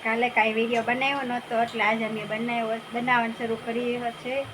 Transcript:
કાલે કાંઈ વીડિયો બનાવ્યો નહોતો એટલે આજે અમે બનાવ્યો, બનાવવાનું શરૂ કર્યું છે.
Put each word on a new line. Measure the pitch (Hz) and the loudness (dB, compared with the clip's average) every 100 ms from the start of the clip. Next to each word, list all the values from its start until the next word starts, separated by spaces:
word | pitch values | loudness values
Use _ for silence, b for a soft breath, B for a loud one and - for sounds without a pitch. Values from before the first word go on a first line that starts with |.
કાલે | 226 226 240 | 0 2 2
કાંઈ | 233 220 | 4 4
વીડિયો | 220 226 233 | 4 2 2
બનાવ્યો | 220 247 269 277 | 2 2 2 0
નહોતો | 254 247 - 226 | -2 -4 -2 0
એટલે | 233 233 | 0 2
આજે | 208 220 220 | 2 2 0
અમે | 220 208 | -4 -4
બનાવ્યો, | 214 233 233 226 226 226 | -4 -2 -2 -2 -4 -4
બનાવવાનું | 233 247 247 233 226 | -4 2 4 2 -2
શરૂ | 233 226 | -4 -4
કર્યું | 233 233 247 240 240 | -2 -2 -2 -2 -4
છે. | 233 247 262 277 | -6 -4 -4 -4